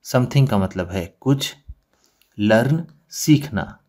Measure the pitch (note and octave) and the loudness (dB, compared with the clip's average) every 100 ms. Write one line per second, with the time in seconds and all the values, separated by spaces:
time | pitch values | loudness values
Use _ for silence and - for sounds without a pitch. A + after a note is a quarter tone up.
0 | - B2+ B2 C#3+ C3+ G2+ F#2+ F#2 F2+ F#2+ | 0 0 2 2 2 2 -2 -4 -6 -6
1 | E2+ _ C3 C#3 - - - - _ _ | -8 _ -2 -2 -2 -12 -20 -20 _ _
2 | _ _ _ - G#2 A2+ B2+ D#3+ E3+ _ | _ _ _ -4 2 2 2 -2 -4 _
3 | _ - - C#3+ - G2+ - - | _ -8 2 2 2 -8 -8 -14